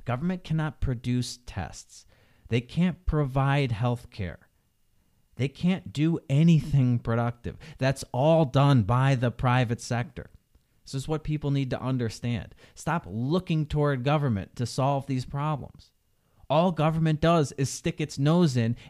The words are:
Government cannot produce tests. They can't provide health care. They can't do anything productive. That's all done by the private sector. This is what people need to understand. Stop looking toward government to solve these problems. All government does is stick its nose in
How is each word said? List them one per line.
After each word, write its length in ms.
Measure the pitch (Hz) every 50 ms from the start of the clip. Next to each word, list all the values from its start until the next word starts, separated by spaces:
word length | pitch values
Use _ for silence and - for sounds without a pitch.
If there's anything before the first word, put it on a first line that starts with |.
| -
Government 400 | - 120 123 160 180 185 180 -
cannot 380 | - 156 160 151 151 - _
produce 580 | - 135 127 117 - 123 123 123 123 - - - _ -
tests. 580 | - 104 80 - - - - _ - - - _ _ _ _ _ _ _ - -
They 100 | 113 127
can't 460 | 120 - - 160 180 185 - - _
provide 680 | - 156 151 147 131 131 139 135 139 139 147 139 120
health 400 | 113 92 123 123 120 117 - -
care. 380 | - - 95 85 - - _ _ _ _ _ _ _ _ _ _ _ _ _ _ _ _ _ _ _ -
They 100 | 123 147
can't 460 | - - - 175 190 170 - - -
do 260 | 135 151 165 165 135 - -
anything 680 | 135 143 165 170 165 147 - 147 143 139 127 123 123 120
productive. 580 | - 120 113 117 117 120 - - - 90 - - - - - -
That's 240 | 131 135 135 - - -
all 340 | - 123 139 156 165 165 160
done 380 | 123 - 135 139 143 143 127 101
by 320 | 92 120 127 135 135 135
the 160 | 120 127 120
private 500 | - - - 127 123 127 127 110 120 -
sector. 480 | - - 120 120 120 - - - - - - - _ _ _ _ _ _ _ _ -
This 80 | - -
is 140 | 135 - 156
what 160 | 156 151 -
people 260 | - 151 151 - 143
need 200 | 139 139 139 123
to 100 | 127 -
understand. 720 | - 127 131 123 120 107 - - - 120 120 104 - - - - - - -
Stop 300 | - - 156 156 175 - 85
looking 580 | 95 113 123 135 170 185 180 - 165 156 151
toward 380 | - 151 151 147 147 139 123 120
government 540 | 139 151 151 143 131 110 98 85 - - -
to 80 | 123
solve 420 | - - - 131 143 143 139 131 -
these 180 | 135 127 123
problems. 680 | - - 139 147 156 151 135 - - - - - _ _ _ _ _ _ _ _ _ _ _ - -
All 220 | 135 156 175 190
government 500 | 160 156 147 160 160 160 160 160 156 -
does 320 | - 165 170 165 143 - -
is 160 | - 139 -
stick 320 | - - - 170 - -
its 180 | 151 - - 139
nose 380 | 139 147 165 175 180 151 123 127
in 180 | 113 113 123 - -